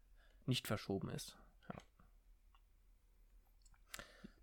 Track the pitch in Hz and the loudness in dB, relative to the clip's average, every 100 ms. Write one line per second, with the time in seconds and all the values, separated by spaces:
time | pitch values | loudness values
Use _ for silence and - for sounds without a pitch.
0 | - - - - - 127 - 107 - 98 | -20 -20 -20 -4 4 4 6 2 4 4
1 | - - - - - - - - - - | 4 0 -4 -8 -18 -16 -10 -10 -10 -18
2 | - - - - - - - - - - | -20 -20 -20 -20 -20 -20 -20 -20 -20 -20
3 | - - - - - - - - - - | -20 -20 -20 -20 -20 -20 -20 -20 -10 -10
4 | - - - - | -8 -12 -16 -16